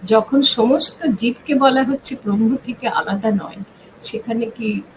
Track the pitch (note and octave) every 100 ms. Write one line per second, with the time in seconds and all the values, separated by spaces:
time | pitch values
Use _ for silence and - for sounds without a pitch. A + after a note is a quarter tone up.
0 | F#3 A3 G#3+ C4+ C4+ - A#3 D4 - -
1 | D#4+ G3+ A#3 A#3+ - C#4 C4+ C4 C4+ C#4
2 | - C4 G#3+ G3+ A3+ C4 - A#3 B3 -
3 | - G3+ A3 G3+ - - G3 - - -
4 | - A3 A#3+ A3+ A3+ - A3 G3+ -